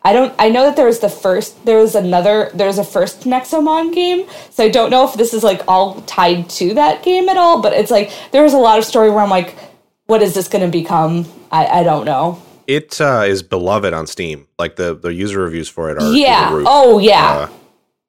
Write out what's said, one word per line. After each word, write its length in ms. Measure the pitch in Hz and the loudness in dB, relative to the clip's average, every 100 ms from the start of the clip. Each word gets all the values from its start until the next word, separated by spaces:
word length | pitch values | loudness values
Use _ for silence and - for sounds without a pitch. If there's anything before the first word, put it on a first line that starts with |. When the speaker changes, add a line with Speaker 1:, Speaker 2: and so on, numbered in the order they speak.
Speaker 1:
I 100 | 196 | 0
don't, 200 | 233 254 - | 2 0 0
I 100 | 220 | 0
know 140 | 240 | 2
that 120 | 277 285 | 2 2
there 120 | 247 | 2
was 120 | 226 | 2
the 100 | 202 | -4
first, 540 | - 196 185 214 - - | -4 -4 -2 -4 -8 0
there 120 | 220 | 4
was 160 | 220 | 4
another, 560 | 208 180 175 190 214 208 175 | 2 0 0 2 0 -2 -2
there 100 | 196 | -2
was 140 | 196 | -2
a 40 | |
first 380 | 202 196 196 - | -4 -2 -4 -4
Nexomon 720 | 254 254 254 320 302 320 330 | -4 -4 -2 -2 0 0 -2
game, 320 | 339 359 359 381 - - | -2 -2 -4 -6 -14 -14
so 140 | - | -2
I 60 | 220 | 0
don't 200 | 247 220 | 2 2
know 180 | 254 269 | 2 2
if 60 | |
this 180 | 226 226 | 0 -4
is, 100 | 220 | 0
like, 180 | 214 190 - | -2 -2 0
all 340 | 185 196 185 | 0 0 -6
tied 480 | - - 175 175 170 | -10 -2 0 0 -6
to 220 | - 175 | -4 -2
that 300 | 220 294 - | 0 0 0
game 260 | 359 370 370 | -2 0 0
at 80 | 381 | 2
all, 240 | 339 302 | 2 2
but 120 | 214 | 0
it's 180 | - 214 | 0 0
like, 200 | 226 208 - - | 0 -2 -10 -2
there 100 | 269 | 2
was 120 | 302 | 4
a 40 | 269 | 4
lot 220 | 226 220 | 4 2
of 60 | 220 | 2
story 260 | 247 220 | 2 2
where 80 | 208 | 2
I'm 100 | 202 | 0
like, 260 | 185 175 - - _ _ _ - | 0 -4 -12 -20 _ _ _ -2
"What 160 | 220 | 2
is 100 | 202 | 2
this 140 | 185 175 | -2 -4
gonna 200 | 202 180 | -2 -2
become?" 560 | 170 165 170 160 170 165 - - | -2 -2 -2 0 -2 -6 -14 -6
I, 160 | 160 - 175 | -2 0 2
I 20 | |
don't 220 | 170 151 151 | 2 0 -2
know. 360 | 135 165 175 - _ - | -2 -4 -6 -18 _ -4
Speaker 2:
It, 340 | 143 151 - | -4 -4 -4
uh, 260 | 147 120 101 | 0 2 0
is 160 | 98 | -2
beloved 500 | 85 92 90 104 98 | -4 -4 -2 -2 -2
on 140 | 82 80 | -4 -8
Steam. 400 | - 85 73 71 - | -10 -10 -10 _ -10
Like, 180 | 85 - | -8 -6
the, 200 | 87 80 | -8 -6
the 180 | 87 | -8
user 260 | 87 101 98 | -6 -6 -4
reviews 280 | 87 82 78 | -6 -6 -10
for 220 | - 80 | -10 -8
it 60 | 76 | -4
are 20 | |
through 140 | 76 254 | 0 0
Speaker 1:
Yeah. 340 | 269 220 - | 2 0 0
Speaker 2:
the 60 | 156 | -2
roof. 100 | 233 | 2
Speaker 1:
Oh, 300 | 285 254 214 | 4 6 6
yeah. 340 | 208 180 151 | 4 4 2
Speaker 2:
Uh, 180 | 147 - - _ _ _ _ | -2 -6 -14 _ _ _ _